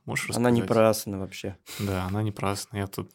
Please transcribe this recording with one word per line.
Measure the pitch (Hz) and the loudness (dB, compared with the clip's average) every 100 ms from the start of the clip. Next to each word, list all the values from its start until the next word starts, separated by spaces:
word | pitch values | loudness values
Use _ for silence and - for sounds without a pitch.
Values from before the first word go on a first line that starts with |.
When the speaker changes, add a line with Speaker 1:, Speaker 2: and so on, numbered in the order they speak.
Speaker 1:
можешь | - - - | -8 -6 -2
Speaker 2:
Она | 113 120 | 2 4
не | 120 | 4
Speaker 1:
рассказать? | |
Speaker 2:
про | - 113 110 | 4 6 6
асаны | 107 - 98 | 4 -2 -6
вообще. | 95 - 95 92 - - | -8 -10 -10 -10 -12 -6
Speaker 1:
Да, | 101 92 92 | -2 -2 -2
она | 104 | -2
не | 107 | -2
про | 101 98 | -2 -4
асаны, | 98 - 101 | -4 -6 -6
я | 98 | -6
тут | - - | -8 -10